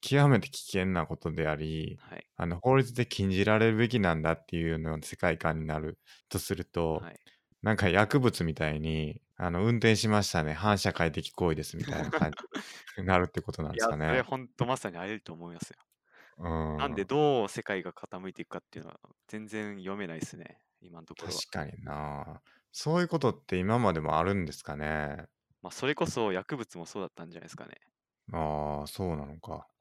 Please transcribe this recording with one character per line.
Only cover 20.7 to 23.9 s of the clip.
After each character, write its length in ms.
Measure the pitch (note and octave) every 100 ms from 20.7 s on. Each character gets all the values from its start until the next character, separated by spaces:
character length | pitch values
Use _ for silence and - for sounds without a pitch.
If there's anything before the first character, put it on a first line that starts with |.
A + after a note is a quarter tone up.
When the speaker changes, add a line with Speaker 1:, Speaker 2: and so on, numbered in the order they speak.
| _
Speaker 2:
今 200 | F2+ E2+
の 60 | E2
と 80 | E2
こ 100 | E2+
ろ 100 | F2+
は。 80 |
Speaker 1:
確 60 | -
か 140 | F#2 D2
に 160 | -
な。 580 | - D2 D2+ C#2+ D2+ - _ _ _
そ 240 | - - E3+
う 20 |
い 40 |
う 40 | F3
こ 100 | E3
と 120 | C3+
っ 120 | -
て 140 | - F#2
今 200 | F#2 A#2
ま 140 | A2